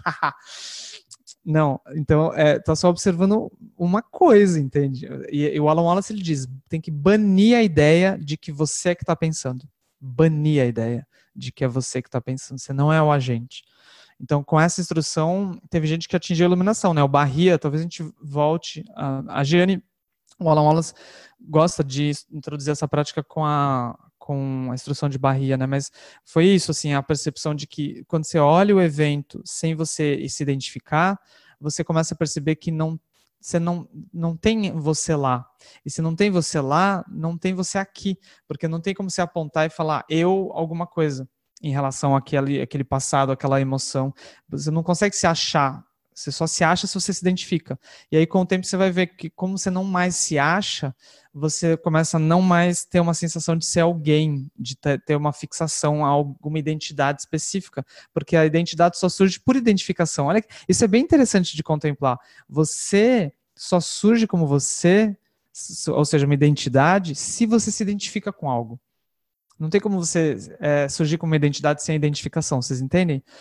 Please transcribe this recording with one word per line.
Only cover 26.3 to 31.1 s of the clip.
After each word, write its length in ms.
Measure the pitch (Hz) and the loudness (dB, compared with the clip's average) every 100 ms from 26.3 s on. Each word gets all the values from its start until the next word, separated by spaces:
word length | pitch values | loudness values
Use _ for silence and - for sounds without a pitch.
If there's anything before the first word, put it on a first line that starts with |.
| 160 180 | 2 6
isso, 240 | 190 - | 4 2
assim, 220 | 151 151 | -4 -2
a 100 | 143 | -2
percepção 500 | 135 147 156 - 156 | -2 -4 -4 -6 -6
de 140 | 147 147 | -6 -8
que 380 | - 147 - - | -8 -8 -8 -6
quando 180 | 165 151 | -4 -2
você 140 | 165 | 2
olha 340 | 147 170 208 | 4 6 6
o 80 | 196 | 4
evento 600 | 170 143 151 147 - - | 2 2 0 0 -4 -14
sem 320 | - - 160 160 | -14 -6 -4 -2
você 500 | 160 - 151 143 139 | -6 -2 -2 -2 -6
se 120 | - | -6
identificar, 760 | 143 135 - 110 - 151 185 | -4 -4 -6 -14 -4 0 0